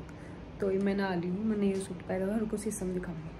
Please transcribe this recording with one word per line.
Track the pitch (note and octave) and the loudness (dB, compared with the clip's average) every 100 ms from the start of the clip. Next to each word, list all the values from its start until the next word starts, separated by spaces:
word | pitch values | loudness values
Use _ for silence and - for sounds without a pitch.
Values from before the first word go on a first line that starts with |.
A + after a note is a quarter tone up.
| - - - - - - | -8 -12 -12 -12 -12 -2
तो | G3 | 0
ये | F#3+ | 4
मैं | G3+ G3 | 4 2
नहा | G3 F3 | 2 0
ली | F3 | 0
हूँ, | F#3 A3 | 0 2
मैंने | G#3 G3 | 4 4
ये | F#3+ | 4
suit | F#3+ F3+ | -2 -6
पहना | - F#3 F#3+ | -2 0 2
हुआ | |
है, | A3 | 2
उनको | G#3+ G#3 | 0 0
शीशम | A3 G3+ F#3 | -2 -2 -2
दिखाऊंगी। | F3+ F3+ D#3+ D#3+ - | -2 -2 -6 -8 -10